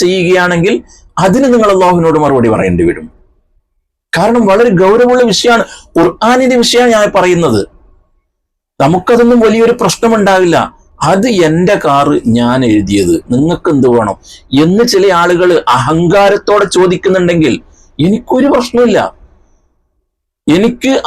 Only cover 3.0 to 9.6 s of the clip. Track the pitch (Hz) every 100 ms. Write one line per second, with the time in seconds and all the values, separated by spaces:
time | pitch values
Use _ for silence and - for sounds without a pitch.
3 | 80 _ _ _ _ _ _ _ _ _
4 | - 165 214 240 196 202 240 175 190 233
5 | 247 254 233 180 240 226 - - _ 165
6 | 175 - 220 254 262 247 - 240 247 214
7 | 208 196 180 170 156 104 - _ _ _
8 | _ _ _ _ _ _ _ - 151 180
9 | 208 240 240 247 220 226